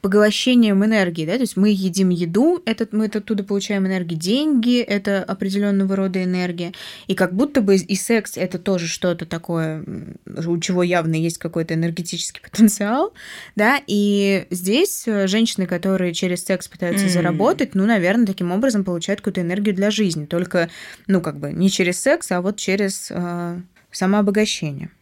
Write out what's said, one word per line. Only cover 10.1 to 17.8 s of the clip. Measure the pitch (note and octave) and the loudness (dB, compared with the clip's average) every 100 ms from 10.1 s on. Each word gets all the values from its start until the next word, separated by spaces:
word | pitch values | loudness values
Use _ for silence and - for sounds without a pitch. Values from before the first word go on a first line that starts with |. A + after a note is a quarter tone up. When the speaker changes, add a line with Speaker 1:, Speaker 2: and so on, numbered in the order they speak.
| - - | -16 -14
Speaker 1:
у | - E3 F3 | -8 -2 -2
чего | - F3+ | 0 2
явно | F3 F3 D#3+ | 2 2 2
есть | D#3+ E3 E3 | 0 0 -4
какой-то | E3 E3 E3 | -6 -4 -2
энергетический | D#3+ E3 E3 E3 F3 - - | -2 -2 -4 -8 -8 -10 -12
<laughs> | - | -10
потенциал, | - G#3+ - G3+ B3+ G4 - - - - - | 4 4 4 -2 0 -2 -4 -20 -18 -10 0
да, | G#3 C#4 - | 2 2 0
и | G#3 G3+ G3+ G3 G3 - | 2 2 4 2 2 -2
здесь, | F3+ F3+ A#3+ G4 - - | -4 0 2 2 -2 -2
э, | G#3 F#3+ | 0 2
женщины, | G#3 A3+ - F3+ | 2 2 0 -2
которые | F3 F#3+ F#3+ F3+ | -2 0 0 0
через | E3 F#3 F3 | -2 -2 -2
секс | - F#3 - | -2 -4 -4
пытаются | - F3+ G3 | -6 -2 0
Speaker 2:
М. | G3 | 2
Speaker 1:
заработать, | F3 E3+ E3 A3+ G4 - | 2 0 2 2 2 0
ну, | F#3+ | 0